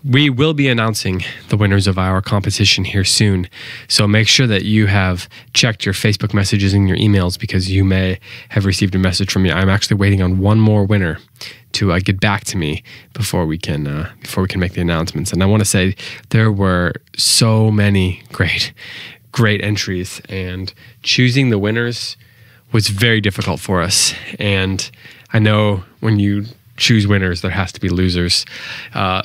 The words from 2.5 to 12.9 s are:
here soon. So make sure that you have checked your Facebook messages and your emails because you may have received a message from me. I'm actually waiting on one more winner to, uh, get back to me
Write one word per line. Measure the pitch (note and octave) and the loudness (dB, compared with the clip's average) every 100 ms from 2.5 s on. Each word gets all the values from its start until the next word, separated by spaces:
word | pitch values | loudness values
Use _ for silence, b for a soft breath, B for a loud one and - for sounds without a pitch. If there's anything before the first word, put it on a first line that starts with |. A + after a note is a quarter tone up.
| - G2+ - | 0 0 0
here | F#2 G2+ | -2 -2
soon. | F#2 - G#2+ F#2+ F2 B B B B | 0 2 2 2 -4 B B B B
So | - G#2 | 0 2
make | G#2+ A2 | 2 2
sure | - B2+ | 2 2
that | G2+ | 0
you | G2+ G#2+ G#2 | 2 2 4
have | G2+ F#2 F2+ - B B | 2 0 -2 -8 B B
checked | - B2 G#2+ | -2 0 -2
your | - | -4
Facebook | F#2+ A2+ G#2 F#2+ | -2 0 0 0
messages | G#2 G2 G2+ G2 | 0 0 2 2
and | G2+ G2 | 4 2
your | F#2 | 2
emails | G#2+ G2+ F2+ F2+ | 2 2 0 -4
because | G#2+ G2 F#2 | -4 -2 0
you | F#2+ | 2
may | F#2+ F#2 F#2 F#2 B B B | 2 2 0 -4 B B B
have | G#2+ | -2
received | G2+ F#2 G2 F#2 | 0 0 0 2
a | |
message | F#2 F2 G2 | 0 0 -2
from | F#2 | 0
me. | F#2 | 0
I'm | D#2+ F#2+ | 2 2
actually | G2 - G#2 | 0 0 0
waiting | G2 G2 | 2 2
on | F2+ F#2 | 2 2
one | G2+ A2 | 2 4
more | A2 G#2+ | 4 4
winner | G2 G#2 F2 D#2 - - B B B | 2 0 0 -4 -12 -20 B B B
to, | - G2+ | -2 0
uh, | F2 | 0
get | F#2+ F#2+ | 0 0
back | G#2+ G2+ | 0 -2
to | - G2 | -4 -4
me | D#2 D#2+ B | -4 -4 B